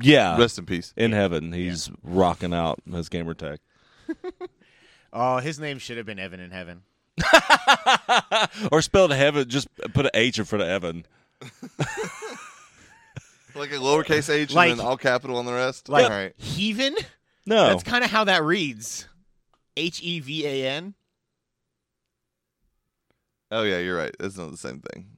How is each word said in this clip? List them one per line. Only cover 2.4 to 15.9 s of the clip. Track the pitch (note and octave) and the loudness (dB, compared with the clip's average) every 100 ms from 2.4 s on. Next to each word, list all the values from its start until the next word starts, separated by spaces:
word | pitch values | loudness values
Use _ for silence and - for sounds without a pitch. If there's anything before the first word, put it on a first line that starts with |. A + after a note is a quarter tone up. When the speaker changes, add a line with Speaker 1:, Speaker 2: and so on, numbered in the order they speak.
| F2+ | -4
Speaker 1:
out | E2+ E2 - - | -2 -2 -4 -8
his | F2 D#2+ | -10 -8
gamer | E2+ E2 | -8 -8
tag. | E2 D#2 D2+ _ _ _ _ - | -8 -10 -12 _ _ _ _ -14
<laughs> | D#4+ F#4 - F4+ _ _ _ _ _ _ | -12 -12 -14 -18 _ _ _ _ _ _
Speaker 3:
Oh, | A2+ B2+ B2+ | -4 -2 -2
his | C#3+ D3 | -4 -8
name | D3+ C3+ | -10 -10
should | - A#2 | -10 -10
have | A2 | -10
been | G2 | -10
Evan | F#2+ F2+ | -10 -12
in | F2+ | -14
Heaven. | F#2 F2 F2 _ _ _ - | -14 -14 -16 _ _ _ -4
Speaker 1:
<laughs> | E5+ E4 - D4 - B3+ C4 B3 - A#3 - A3 G#3 G#3+ G#3 | 6 6 6 4 4 2 4 0 2 0 2 0 0 -2 0
Or | D#3 | 2
spelled | - G3 F3+ | 4 4 4
heaven, | C3+ C#3+ D3 B2 | 6 4 2 0
just | C3+ A#2 - - | -2 -4 -10 -4
put | C#3+ C3+ | 0 2
an | |
H | - A#2+ A2 | 4 2 0
in | |
front | G2+ G#2+ | -2 -2
of | E2+ | 0
Evan. | F#2+ F2 E2+ - _ _ _ | 0 -2 -8 -12 _ _ _
<laughs> | B2+ - B3+ - C3 - G#4+ - G#4+ - - - - _ - - _ - - _ _ C#3+ | -20 -18 -20 -8 -6 -6 -10 -10 -14 -14 -18 -20 -20 _ -20 -20 _ -20 -20 _ _ -10
Speaker 2:
Like | C#3+ | -8
a | C#3+ | -2
lowercase | C3 D3+ D3+ D3+ D3 | 4 4 4 2 2
h | D3+ D3 | 0 2
Speaker 3:
Like, | D3+ E3+ | 6 6
Speaker 2:
and | A#2 | 4
then | A2+ | 0
all | B2+ | 2
capital | C#3 B2 C3 B2 | 2 2 0 -4
on | |
the | B2 | -2
rest? | B2 C3 C3 | 0 -2 -4
Speaker 3:
like | - | 2